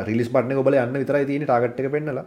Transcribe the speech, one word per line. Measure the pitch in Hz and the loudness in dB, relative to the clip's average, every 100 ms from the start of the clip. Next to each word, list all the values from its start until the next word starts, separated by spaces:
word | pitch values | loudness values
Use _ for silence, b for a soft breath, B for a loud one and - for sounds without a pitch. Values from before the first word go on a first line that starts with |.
රිලීස් | 95 117 120 | 0 0 0
බටන් | 131 120 | 0 0
එක | 135 | 2
ඔබලා | 135 139 120 | 2 2 2
යන්න | 139 | -2
විතරයි | 135 143 139 | 0 0 0
තියෙන්නේ | 143 143 | -2 2
ටාගට් | 120 120 120 | 2 2 -2
එක | 135 | -2
පෙන්නලා. | 147 151 131 | -2 -4 -6